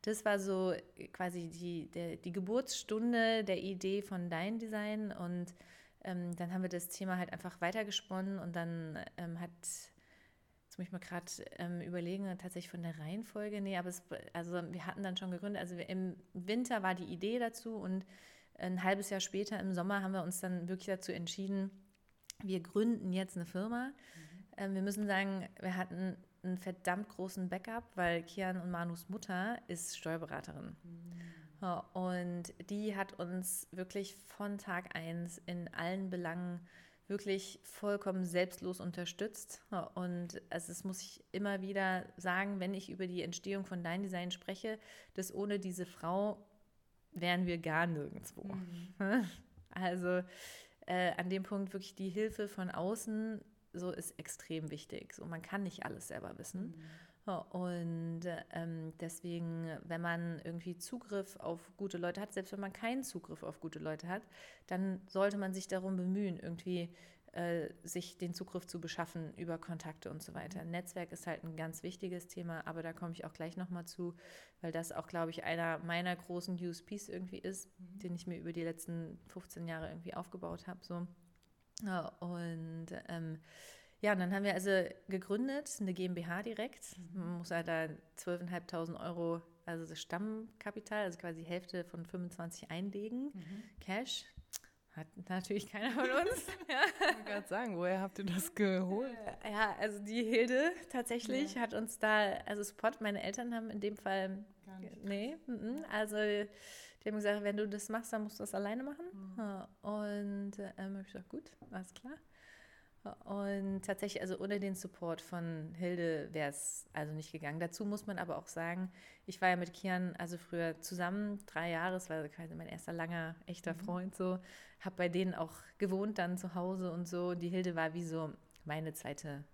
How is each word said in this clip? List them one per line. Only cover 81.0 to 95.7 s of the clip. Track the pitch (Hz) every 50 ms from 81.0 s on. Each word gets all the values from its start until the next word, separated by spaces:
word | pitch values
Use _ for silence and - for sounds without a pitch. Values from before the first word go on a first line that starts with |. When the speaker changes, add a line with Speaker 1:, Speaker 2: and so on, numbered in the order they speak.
| 175 175 - - - - _ - _ _ _ _ _ _ _ - 220
Speaker 1:
Ja, | 202 185 175 156 - - -
und, | 180 175 175 175 170 170 165 165 160 165 165 165 165 165 175 - - -
ähm, | 175 165 165 160 160 160 - - - - - - - - - - - _
ja, | - 208 208
und | 185
dann | 180 175 196
haben | 196 202
wir | 202 180
also | 185 185 202 196 190 175 - - - - -
gegründet, | 190 190 185 - 196 214 247 269 277 285 294 - - -
eine | 208 190 180
G | 185 185
M | 180 180
B | 170 170
H | 170 170 190 208
direkt. | 233 226 - 220 269 - - - - -
Speaker 2:
Mhm. | 185 175 165 170 190
Speaker 1:
Man | 170 175 175 175
muss | 170 -
halt | 175 170 165
da | 165 165 160 160 156 151 - - - -
zwölfeinhalbtausend | - - 180 175 175 175 170 180 175 175 - - 165 165 165 165
Euro, | - - 170 175 170 170 165 170 170 170 - - _ -
also | 170 165 165 165
das | 160 160 156
Stammkapital, | - - - 180 202 220 220 220 220 226 - - - 208 202 214 208 - 214 214 208
also | 185 170
quasi | 170 - 170 165 165
die | 160 160
Hälfte | 175 180 185 180 - 180 170
von | 175 - 170 165
fünfundzwanzig | - - 180 175 175 - - 170 170 - - - -
einlegen, | 165 170 190 202 196 202 208 220 240 247 269 294 277
Speaker 2:
Mhm. | 190 160 160 196 208 233 - - -
Speaker 1:
Cash. | - - 185 214 262 269 - - - - - - - _ - - - - _ _ _ _
Hat | - 156 156 - - - 180
natürlich | - 185 185 185 - 202 208 202
keiner | -